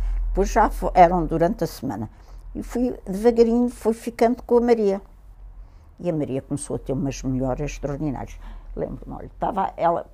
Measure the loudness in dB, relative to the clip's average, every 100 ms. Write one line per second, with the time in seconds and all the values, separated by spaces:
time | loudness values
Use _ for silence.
0 | -2 -2 0 0 2 4 2 2 2 8
1 | 8 6 0 2 2 0 -4 -4 -6 -6
2 | -8 -12 -20 -18 -12 -12 -6 -2 -2 -4
3 | -8 2 2 6 6 6 2 0 -2 -2
4 | -6 2 2 2 2 2 4 4 4 0
5 | -6 -20 -20 -20 -18 -18 -20 -20 -20 -6
6 | -2 -2 -2 -4 -4 -6 -4 -6 -4 -2
7 | -2 -4 -4 -2 -2 -2 -4 -6 -6 -4
8 | -4 -6 -10 -14 -16 -16 -12 -8 -8 -8
9 | -12 -14 -14 -4 -2 0 -4 0 0 0
10 | -4